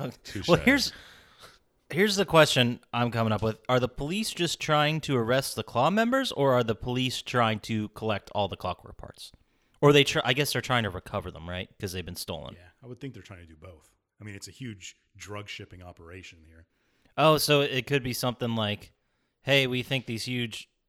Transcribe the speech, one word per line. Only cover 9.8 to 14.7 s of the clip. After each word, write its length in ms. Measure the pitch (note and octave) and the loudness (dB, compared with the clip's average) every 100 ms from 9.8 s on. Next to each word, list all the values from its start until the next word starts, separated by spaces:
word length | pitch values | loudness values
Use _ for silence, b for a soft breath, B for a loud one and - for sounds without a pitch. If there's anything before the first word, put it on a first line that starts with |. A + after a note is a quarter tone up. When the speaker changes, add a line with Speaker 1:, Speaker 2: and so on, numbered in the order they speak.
Speaker 2:
Or 120 | D3 | 6
they 120 | C#3+ | 8
try, 180 | C#3 D#3+ | 6 2
I 80 | B2 | 0
guess 200 | C3 C#3 | 0 0
they're 100 | B2+ | -2
trying 220 | - B2 | -2 0
to 60 | G#2+ | -2
recover 400 | F2+ - G2+ F2+ | -6 -8 -8 -6
them, 180 | D#2 E2 | -12 -10
right? 200 | F2+ F#2+ - | -10 -10 -10
'Cause 140 | G2+ | -8
they've 120 | F#2 | -8
been 120 | E2+ F2 | -8 -10
stolen. 380 | - E2 C2 | -10 -10 -12
Speaker 3:
Yeah, 140 | F2+ F2 _ | -16 -20 _
I 40 | B2 | -20
would 120 | B2 | -14
think 120 | C#3 | -14
they're 100 | G#2+ | -14
trying 180 | - F#2 | -18 -20
to 60 | E2 | -20
do 100 | D#2 | -20
both. 340 | F2+ E2+ _ _ _ - | -20 -20 _ _ _ -20
I 40 | |
mean, 100 | G#2 | -16
it's 140 | G2 - | -14 -16
a 40 | |
huge 440 | - B2+ | -14 -12